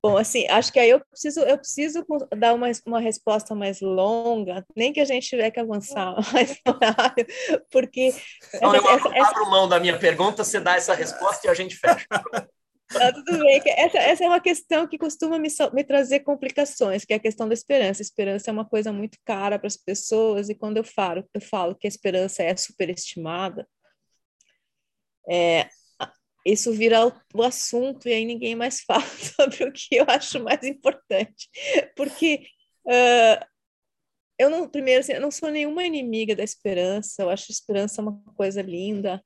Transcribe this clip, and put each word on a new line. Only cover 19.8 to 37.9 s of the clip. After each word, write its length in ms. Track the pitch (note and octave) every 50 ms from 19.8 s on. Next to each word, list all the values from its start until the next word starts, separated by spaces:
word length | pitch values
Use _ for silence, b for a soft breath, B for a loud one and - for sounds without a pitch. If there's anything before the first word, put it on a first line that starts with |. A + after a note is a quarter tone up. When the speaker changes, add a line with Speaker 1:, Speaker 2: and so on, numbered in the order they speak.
| _ - G3+ G3+ - - A3 A3 A3+ A3 G#3 G3+ G3+ G#3
Speaker 1:
e 60 | G#3+
quando 240 | _ - G#3+ G#3+ A3
eu 60 | A3
falo, 380 | - - - G3 F3+ E3+ F3+ G3+ _ _
eu 60 | G#3
falo 360 | G3+ - - G3 F3+ F3 F#3+
que 100 | _ -
a 40 | G#3
esperança 520 | G3+ - _ G3+ F3+ F#3 F#3+ G3 - -
é 140 | F3 E3 F#3
superestimada, 1120 | F3+ - - _ _ F#3+ E3 F3+ - - - - E3+ D#3+ D#3 E3+ F3+ F#3+ F#3 - - - _ _ _ _ _ _ _ _ _ _ _ _ _ _ _ _ _ _ _ _ _ _ _ _ _ _ _ _ _ _ _ _ -
é, 400 | F3 F3 E3+ E3+ E3 D#3+ - - _ _ _ _ _ _ - - _ _ _ _ _ _ _ F3+
isso 200 | G#3+ G#3+ - A#3+
vira 340 | A3+ G#3+ A3 A3+ A3+ A3+ A3+
o, 60 | B3 A#3+ - _ _ -
o 80 | G3+
assunto 680 | A#3 B3+ B3 - - - - A#3 B3 C4+ C4 C4 - A#3+
e 40 |
aí 120 | A#3 A3 A3+
ninguém 300 | A3+ A#3+ A#3 B3 A3+ A#3
mais 260 | A3+ A#3 C4 C4 -
<laughs> 40 | -
fala 180 | - F#3 A3 -
sobre 580 | - - - - - - - C#4+ C4 - - C4+
o 80 | C4+
que 240 | C#4 - - - -
eu 80 | A#3+ D4 -
acho 340 | - D4 - - - C4+
mais 200 | A3 - A#3+ - -
importante. 840 | C4 C#4 - _ C4 C4+ - _ _ G#3 F#3+ A3 - _ - - _ B B C#5+ C#5+ C5+ D#4 B B _
Porque, 500 | - C#4+ C#4+ - - D#4+ E4 D4 C#4 b b b b b b _ _ _ -
ah, 580 | B3 B3 B3 B3 A#3+ A#3+ A3+ A3 G#3+ - - _ _ _ _ _ _ _ _ _ _ _ _ _ _ _ _ _ _ -
eu 100 | B3+ C#4+
não, 180 | D#4+ E4+ F4 B3+
primeiro, 320 | - C#4+ C4+ C4 B3+ C4
assim, 120 | C4+ C#4+
eu 80 | C4+ -
não 100 | C4+ D4
sou 200 | C#4 - E4 D#4
nenhuma 340 | D4+ D4+ D4 D4 D4+ F4 F4+
inimiga 500 | F4 D#4 D4 B3+ A#3+ A3 A3 A3 G#3+ G#3+
da 100 | - G#3
esperança, 800 | G#3 - _ _ G#3 F#3+ F3 F3+ F#3 G3 G#3 G#3 - - -
eu 80 | G3 F3
acho 160 | F#3 G3 - -
a 20 |
esperança 480 | A3 - _ - G#3 G3 G3+ G#3